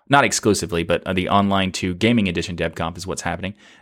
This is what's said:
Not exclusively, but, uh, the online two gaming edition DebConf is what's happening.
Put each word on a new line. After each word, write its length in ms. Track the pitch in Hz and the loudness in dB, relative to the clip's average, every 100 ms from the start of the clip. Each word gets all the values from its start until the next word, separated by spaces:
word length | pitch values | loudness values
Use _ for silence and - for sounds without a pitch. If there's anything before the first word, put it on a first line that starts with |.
| - | 0
Not 160 | 139 | 2
exclusively, 600 | 120 - 117 101 85 85 | 4 2 2 2 0 -2
but, 220 | 85 85 - | 0 0 0
uh, 60 | |
the 160 | 92 90 | -2 2
online 420 | 101 101 98 92 | 2 4 2 0
two 220 | - 95 90 | -2 -4 0
gaming 320 | 110 120 98 | 2 2 2
edition 280 | 87 85 85 | -2 -4 -4
DebConf 420 | 82 - 82 87 | -4 -4 -6 -6
is 100 | 90 | -8
what's 160 | 82 | -6
happening. 320 | - 87 92 101 - - | -6 -6 -8 -10 -18 -16